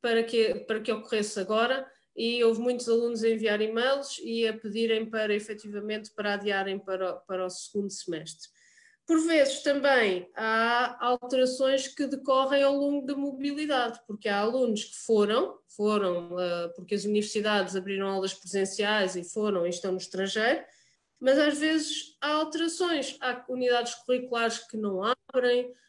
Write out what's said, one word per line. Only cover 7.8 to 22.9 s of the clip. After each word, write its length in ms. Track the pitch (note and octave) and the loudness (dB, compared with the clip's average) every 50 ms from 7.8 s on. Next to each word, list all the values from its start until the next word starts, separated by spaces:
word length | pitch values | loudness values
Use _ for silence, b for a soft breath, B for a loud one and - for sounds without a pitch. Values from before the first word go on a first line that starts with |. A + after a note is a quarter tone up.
| G3+ G3 | -4 -4
semestre. 580 | G3 - - - E3+ D#3 D#3+ D#3+ - _ - - b b b b b b b b b b _ | -6 -10 -8 -8 -8 -8 -8 -12 -16 _ -20 -20 b b b b b b b b b b _
Por 140 | - E4 D#4+ D#4+ | 2 2 4 4
vezes 340 | E4 E4 D#4 C#4 C4+ C4+ - | 4 6 6 6 4 2 -2
também 680 | - D4 C#4+ C#4+ B3+ C#4+ C4+ B3+ A3+ G3+ F#3 F3+ F3+ - _ | 0 0 0 2 4 4 6 6 4 4 2 0 -4 -8 _
há 600 | - A3 A3 A3 A3+ A3+ A#3 A#3+ A#3+ B3+ B3 - - A#3+ | -6 -2 0 2 2 2 2 2 2 0 0 -4 -2 0
alterações 840 | A#3+ B3 B3 C4 B3 C4+ B3+ B3+ B3+ B3+ - C4+ C4 C4+ C4+ C4 - | 0 0 0 0 -2 2 2 2 2 2 2 2 2 2 2 0 -4
que 180 | - - C#4+ | -4 -4 -4
decorrem 560 | B3+ C#4 C4+ - - C4 C4 C4+ C4+ C#4+ C#4 C#4 | -4 -4 -6 0 2 2 2 4 4 4 4 4
ao 100 | C#4 C#4 | 4 4
longo 320 | C#4 C#4+ C#4+ C#4+ C#4+ C4 | 4 2 0 0 -2 -2
da 100 | B3 C#4+ | -4 -4
mobilidade, 840 | C#4 C#4 C#4+ C4 C4 C#4 C#4+ C#4+ D4 D#4 D4 C#4+ B3+ A#3+ A3+ A3+ - _ | -2 -4 -4 -4 -4 -4 -4 -4 -2 -2 0 0 0 0 -2 -4 -10 _
porque 220 | _ G#3 - - G#3+ | _ -14 -6 -2 -2
há 100 | G3+ G3+ | 0 2
alunos 460 | G#3 A3 A#3+ C4 B3+ A#3 G#3+ G#3 - | 0 0 2 2 0 2 0 -2 -4
que 100 | - - | -8 -12
foram, 640 | - - - A3+ G#3 G#3 G3+ G#3+ B3+ F#4 - - - _ | -16 -2 2 4 4 4 4 2 0 0 -2 -4 -14 _
foram, 720 | _ - - G#3 G#3+ G#3+ G#3 G3 F#3 F3 F3 E3+ F3 F3 F3+ | _ -6 -2 0 2 2 2 2 0 0 -2 -4 -6 -4 -2
eh, 300 | F3+ F3 F3 F3 E3+ E3+ E3+ | -2 -2 -2 -2 -4 -6 -8
porque 200 | - F3+ F3+ G#3 | -12 -6 -4 -4
as 80 | G3 F3+ | -2 0
universidades 720 | G#3 G#3 G#3 G#3 G#3+ - A3 G#3 G#3+ G#3 G3+ F#3+ F3+ F3+ | 0 0 0 0 0 -4 -2 0 2 2 2 0 0 -2
abriram 320 | F#3+ F#3 G3 G3 F#3+ G3 | -6 -4 -4 -4 -2 -2
aulas 260 | G3 G3 F#3+ F#3+ F#3+ - | -2 -2 -2 -2 -4 -6
presenciais 840 | - - F3+ - G3 F#3+ G3 G3 - G#3 G3+ G#3+ G#3+ G3 F3+ F3+ | -8 -14 -6 -2 -2 -2 -2 -2 -2 0 2 2 2 2 0 -2
e 60 | F3+ F3 | -6 -8
foram 440 | - - A3 G#3+ G#3+ G3+ F3+ E3+ | -6 -4 -2 0 0 0 0 0
e 20 | F3 | 0
estão 220 | F3 - - F#3+ | -2 -2 -4 -4
no 60 | F#3 | -4
estrangeiro, 680 | F#3 F#3 - - F#3 F#3+ G3 - A3 A3 A#3 D4 E4 - b b b b b b b b _ _ _ | -4 -6 -8 -4 -4 -4 -2 -2 0 2 2 2 0 -2 b b b b b b b b _ _ _
mas 180 | B3 C4 C4+ | 2 4 4
às 200 | D4 D4 D4+ D4 | 6 4 4 2
vezes 580 | D4 D4+ D#4 D#4+ D#4+ D4+ - - - - - _ _ | 2 0 2 2 2 0 -2 -6 -8 -8 -12 _ _
há 80 | - D4 D4+ | -4 -2 0
alterações, 840 | D#4 D#4 D#4 D#4 D#4+ E4 E4 D#4+ - F#4 F4 | 0 -2 -2 -2 -2 -2 -2 0 -2 0 0